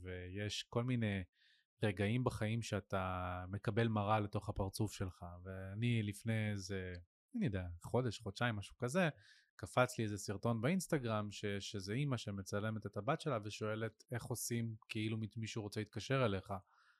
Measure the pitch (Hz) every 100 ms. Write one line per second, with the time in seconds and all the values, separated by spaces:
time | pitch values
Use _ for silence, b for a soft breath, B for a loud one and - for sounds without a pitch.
0 | 90 92 90 98 104 - - 120 123 123
1 | 110 98 92 b b b b - 107 95
2 | 101 123 120 - 107 117 110 101 - 98
3 | 92 92 90 90 90 98 - 104 117 107
4 | 101 110 104 104 - - 98 - 107 -
5 | 95 - 87 87 92 95 95 104 120 117
6 | 104 101 113 110 107 101 92 98 90 87
7 | - _ _ 247 170 95 90 85 - 120
8 | 127 - 110 - 120 104 98 - 123 165
9 | 170 - b b b - - - 127 -
10 | 110 104 - 98 117 117 123 185 - 160
11 | 117 110 104 101 104 101 - 104 95 117
12 | 147 123 - 101 95 101 110 110 101 107
13 | 101 160 156 120 104 - 107 110 110 -
14 | - 117 - 120 - 117 113 110 - 113
15 | 110 110 107 113 110 113 104 110 104 -
16 | - 135 120 95 - 98 - b b b